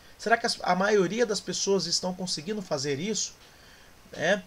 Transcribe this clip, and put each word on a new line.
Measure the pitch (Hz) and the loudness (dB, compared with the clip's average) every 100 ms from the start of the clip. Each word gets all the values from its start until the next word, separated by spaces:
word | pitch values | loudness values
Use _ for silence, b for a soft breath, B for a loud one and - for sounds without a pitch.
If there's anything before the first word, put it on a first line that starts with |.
| B B | B B
Será | - 226 | 0 2
que | 233 | 2
as, | - | -2
a | - 180 | 0 2
maioria | 196 208 175 214 233 | 4 4 4 2 0
das | 196 | 0
pessoas | - 180 - 196 165 | -4 -4 2 2 2
estão | 170 180 | -2 -2
conseguindo | 180 185 - 151 214 | -4 -6 -6 -4 -6
fazer | 185 151 139 139 | -4 -4 -2 -2
isso? | 190 214 - - B B B B B B - | -2 -2 -4 -10 B B B B B B -16
É? | - 160 202 | -4 0 0